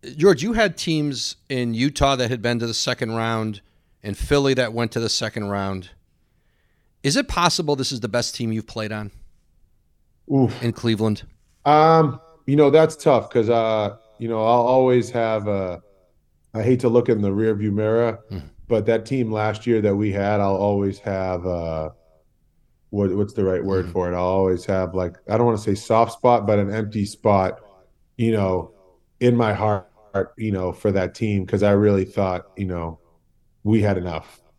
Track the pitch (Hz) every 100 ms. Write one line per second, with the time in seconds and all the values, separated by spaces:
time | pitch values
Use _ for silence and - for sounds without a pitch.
0 | - 139 185 151 185 226 214 - - 160
1 | 147 127 - - _ 131 120 113 139 -
2 | 139 135 120 123 113 120 117 113 - 127
3 | 113 113 113 113 110 101 _ _ _ _
4 | 104 98 - 143 139 127 120 113 117 123
5 | 113 - 110 113 101 101 98 95 90 -
6 | _ _ _ _ _ _ _ _ _ _
7 | 139 190 - - 175 - 156 143 135 127
8 | 107 120 117 - 117 110 - 113 107 107
9 | 104 - - _ _ _ _ _ _ _
10 | _ _ - 139 127 - 120 - 117 107
11 | 110 104 - _ _ _ 143 151 160 160
12 | 151 123 - _ - 143 143 151 160 -
13 | 160 127 - 123 107 117 113 110 104 104
14 | _ _ 117 113 110 120 120 131 127 123
15 | 104 120 113 110 104 98 92 87 _ _
16 | _ _ _ _ _ 110 117 127 123 120
17 | 117 110 101 98 110 104 107 104 107 113
18 | 120 110 - 95 - - - 113 107 113
19 | 110 135 113 107 107 104 - 113 104 98
20 | 104 101 101 104 98 95 101 101 98 95
21 | - 95 92 90 90 87 82 80 78 -
22 | _ _ _ _ _ _ _ _ _ 101
23 | 98 95 101 - 95 92 98 95 90 87
24 | 90 87 90 95 95 90 - 95 92 92
25 | 90 82 - 110 120 107 107 98 - 113
26 | 117 - 131 120 104 104 98 107 107 107
27 | 101 - 110 98 92 - - _ _ _
28 | _ - 113 110 95 92 85 _ _ _
29 | _ _ 123 120 110 101 107 104 - _
30 | _ 98 92 - 107 98 92 85 107 98
31 | 90 - 113 101 92 104 101 101 104 98
32 | 95 - 95 90 - - 95 87 82 80
33 | _ _ _ _ _ _ 104 107 101 92
34 | 87 78 - - _